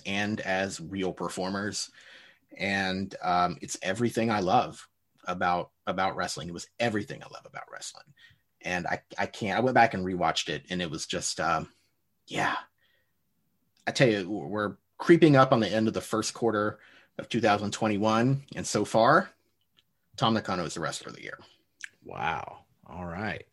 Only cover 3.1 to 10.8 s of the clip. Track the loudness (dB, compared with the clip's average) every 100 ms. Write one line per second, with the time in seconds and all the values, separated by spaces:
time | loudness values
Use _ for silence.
3.1 | -6 0 2 2 -2 -8 -6 -4 0 0
4.1 | 0 0 0 2 2 2 -6 -20 _ _
5.1 | _ -8 -2 0 0 -2 _ -6 -2 -2
6.1 | -2 -6 -6 -10 -12 -14 _ -2 0 -4
7.1 | -10 -14 -18 -18 -18 -16 -16 -16 -16 -20
8.1 | -20 -20 _ _ _ -6 -4 -2 -6 -8
9.1 | -6 -6 -4 -2 0 2 4 2 2 -4
10.1 | 0 0 0 -4 -6 -6 -6